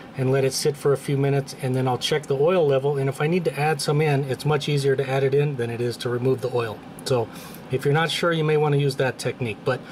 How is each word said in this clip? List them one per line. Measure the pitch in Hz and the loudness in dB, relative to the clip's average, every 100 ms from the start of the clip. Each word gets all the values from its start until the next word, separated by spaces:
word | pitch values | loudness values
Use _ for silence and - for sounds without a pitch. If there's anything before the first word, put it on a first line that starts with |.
| - - | -10 -2
and | 131 | 0
let | 135 | 2
it | 135 | 2
sit | - 151 147 | 0 -2 0
for | 147 | 2
a | 135 | 2
few | - 139 | 0 0
minutes, | 139 143 143 - | 2 0 -2 -6
and | 131 | -2
then | 131 131 | 0 0
I'll | 123 | 0
check | - 151 147 | 0 -2 0
the | 135 | 2
oil | 151 185 | 4 4
level, | 147 135 139 143 | 4 2 2 0
and | 139 | -2
if | - | -2
I | 151 | 0
need | 180 165 | 0 0
to | 143 | 0
add | 151 151 | 0 0
some | - 147 | 0 2
in, | 156 139 | 2 2
it's | 135 120 | 0 -2
much | 143 151 151 | 0 0 0
easier | 143 135 | 0 2
to | 135 131 | 2 0
add | 135 | 0
it | 135 | 2
in | 139 147 131 | 4 2 0
than | 117 | -4
it | 117 | -2
is | 120 113 | -4 -4
to | 123 | -4
remove | 120 127 123 | 0 2 0
the | 120 | 0
oil. | 123 113 101 - - | -2 -4 -6 -14 -8
So | - 127 110 - - - - | -2 0 0 -6 -16 -14 -6
if | 131 | -2
you're | 143 | 2
not | 135 156 | 2 2
sure, | - 170 | 0 0
you | 165 | 2
may | 156 151 | 2 2
wanna | 151 143 | 4 2
use | 143 | 2
that | 135 131 - | 0 -2 -2
technique, | 131 - 120 98 | -4 -4 -6 -4
but | - 127 - | -2 -4 -6